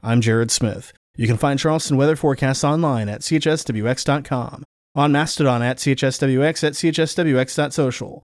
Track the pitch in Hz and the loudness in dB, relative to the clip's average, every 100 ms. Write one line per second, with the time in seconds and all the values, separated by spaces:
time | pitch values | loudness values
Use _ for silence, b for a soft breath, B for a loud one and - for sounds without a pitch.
0 | 110 120 113 113 117 - 113 - - - | 0 2 4 2 2 0 -2 -4 -12 -20
1 | _ - 117 113 143 139 160 156 - 135 | _ -4 0 2 0 0 0 0 0 2
2 | 143 156 151 131 135 135 147 156 160 123 | 2 2 0 0 0 0 0 2 0 0
3 | 104 107 - 156 156 151 - 110 110 131 | -2 -6 -2 0 0 -2 -2 -2 -2 -2
4 | - 143 139 131 120 - 143 _ _ 139 | -2 -2 -2 -6 -6 -12 -20 _ _ 0
5 | 147 143 156 - 139 120 123 127 143 135 | 2 2 0 0 2 2 0 -2 -2 0
6 | 135 - 139 127 147 160 147 - 170 156 | 0 0 0 2 2 0 -4 0 0 0
7 | 156 - 160 127 127 - 143 - 131 - | 0 0 2 2 0 -2 -2 0 -2 -2
8 | 104 - - | -10 -16 -20